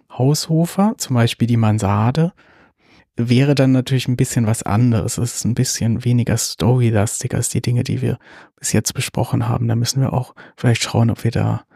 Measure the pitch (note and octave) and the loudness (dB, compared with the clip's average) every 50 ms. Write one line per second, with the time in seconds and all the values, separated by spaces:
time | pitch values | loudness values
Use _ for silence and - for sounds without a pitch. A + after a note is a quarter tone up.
0 | _ _ - - B2 C3+ D3+ - - - D#3+ D#3+ E3+ E3+ - - G3 G#3+ A3 - | _ _ -4 0 0 0 0 0 -2 0 0 0 0 0 0 0 0 0 0 -2
1 | - - C3 A#2+ A#2 A#2 - - A#2 A2+ A#2+ A#2 A2+ G#2+ G#2 G#2+ G2+ F#2+ G2+ G#2 | -4 -2 2 2 2 2 0 0 0 0 2 2 2 2 2 2 0 0 0 2
2 | A2 A#2+ C3+ D#3+ E3 F3 - _ _ _ _ _ _ _ _ _ _ _ _ _ | 0 0 2 0 0 -2 -2 _ _ _ _ _ _ _ _ _ _ _ _ _
3 | _ _ _ - A#2 A#2+ A#2+ B2 C#3 C#3+ C#3+ C#3 C3+ C3 C3 B2+ B2+ - C3+ B2+ | _ _ _ -4 0 2 4 4 4 4 4 4 4 4 4 2 2 0 -2 -2
4 | - - B2 A#2+ C3+ - - B2 A#2 G#2+ A2+ - - - G2+ A2 B2 B2 A#2 G#2+ | 0 0 0 0 0 0 0 0 0 0 0 -2 -2 0 2 2 4 4 2 2
5 | - A#2 - - A#2+ A#2+ - - - G#2+ A#2+ - B2+ - - - - A2+ A2+ B2 | 0 -2 -4 -4 -4 -4 -4 -4 -4 -2 0 0 -2 -2 -2 -2 -2 0 0 0
6 | - A#2+ B2 A#2+ A2+ G#2+ G#2 A2+ - - - - D#2+ A#2 C3 B2+ A#2+ A#2 A2+ G#2 | 0 0 2 2 2 0 0 -2 -2 -4 -4 -2 0 2 2 2 2 2 2 2
7 | G2+ A2 - - - - - A2+ A#2 - - A#2+ - B2 A#2+ B2 - - - - | 0 0 -2 -6 -6 -4 -4 -4 -4 -2 -4 -2 -2 0 0 0 0 -2 -2 -2
8 | A#2+ A#2 A#2+ - _ - - - - - _ _ - - - G#2+ - - - - | -2 -2 -4 -4 _ -14 -20 -20 -20 -20 _ _ -6 -2 -2 0 0 -2 -4 -6
9 | - - - - A#2+ - - A#2 A2+ A#2 A#2+ A#2+ A#2 A#2 A2+ A#2 A#2+ - - C3+ | -6 -4 -4 -4 -2 -2 -2 -2 0 0 -2 0 0 0 0 0 0 0 0 0
10 | C3+ - - B2 B2+ - - - - - _ - - B2 A#2 - - - - A2 | 0 0 0 -2 -4 -6 -10 -20 -20 -20 _ -2 0 0 2 0 -2 -2 0 2
11 | A#2 A2+ G#2+ - - A#2 - A2 G#2+ A2 A2 A#2 - _ _ | 2 2 0 0 -2 -2 0 0 0 0 -2 -4 -6 _ _